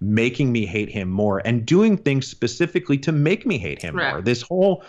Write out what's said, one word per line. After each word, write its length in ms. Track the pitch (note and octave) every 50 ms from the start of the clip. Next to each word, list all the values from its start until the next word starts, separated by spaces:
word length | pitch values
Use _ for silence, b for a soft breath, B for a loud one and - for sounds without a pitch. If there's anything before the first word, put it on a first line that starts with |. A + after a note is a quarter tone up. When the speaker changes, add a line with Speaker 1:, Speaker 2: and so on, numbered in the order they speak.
Speaker 1:
making 520 | F#2+ G2+ G#2+ A2+ A2+ B2+ B2+ - C#3+ B2+
me 140 | A#2+ A#2 G#2
hate 240 | F2 F2+ G#2+ G#2 -
him 180 | - G#2+ F#2+ F#2
more, 320 | F#2 G2+ G#2 G#2 G2 F#2+ -
and 180 | A2+ A#2+ A#2 A2+
doing 320 | A#2 D#3 F#3 G#3+ A3+ G3+
things 300 | - - C#3+ C#3 C3+ C3
specifically 720 | - - - A#2+ A#2 - - E3+ E3+ - F3+ - - C#3+ C3+
to 140 | C#3 E3+
make 340 | D#3+ D3 D3 D#3 G3+ A3 -
me 100 | B3+ F3+
hate 240 | A2+ E2+ D#2 C2+ -
him 160 | - E2+ -
Speaker 2:
Right. 140 | F3+ D#3+ C3+
Speaker 1:
more. 80 | - D#2+
This 220 | F#2 A#2+ B2 A#2
whole, 420 | - - E3+ F#3 F#3+ G3+ F3+ - B